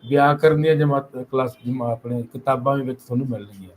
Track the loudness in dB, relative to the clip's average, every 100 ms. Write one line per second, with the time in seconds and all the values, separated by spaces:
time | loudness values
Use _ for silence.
0 | 2 4 4 4 4 4 2 2 2 0
1 | -4 -14 -6 -2 -2 -6 -8 -6 -4 -6
2 | -6 -8 -8 -8 -4 -2 0 -2 -4 -10
3 | -4 -4 -4 -8 -10 -20 -20